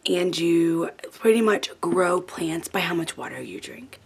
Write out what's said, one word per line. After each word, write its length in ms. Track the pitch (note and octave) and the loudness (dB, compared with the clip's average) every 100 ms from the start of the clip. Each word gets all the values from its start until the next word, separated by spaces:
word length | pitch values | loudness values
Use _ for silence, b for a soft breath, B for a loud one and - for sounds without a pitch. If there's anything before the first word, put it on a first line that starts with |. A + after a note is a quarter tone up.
| - | 0
And 300 | F3+ F3+ D#3+ | 0 0 0
you 540 | E3+ E3+ E3 E3 E3+ - - | 2 4 4 0 -2 -8 -18
pretty 280 | - A3+ A3+ | 0 4 6
much 300 | A3 G3+ - - | 4 2 -2 -6
grow 400 | - F3 F3+ F#3 | 0 2 2 2
plants 480 | F3+ - E3 E3 - | -2 -6 -4 -4 -4
by 120 | G3 | -4
how 140 | F3 | -2
much 220 | E3+ D#3+ - | -2 -4 -8
water 240 | - C3 | -12 -10
you 200 | B2 G2+ | -12 -12
drink. 400 | - - C4 - | -14 -16 -18 -20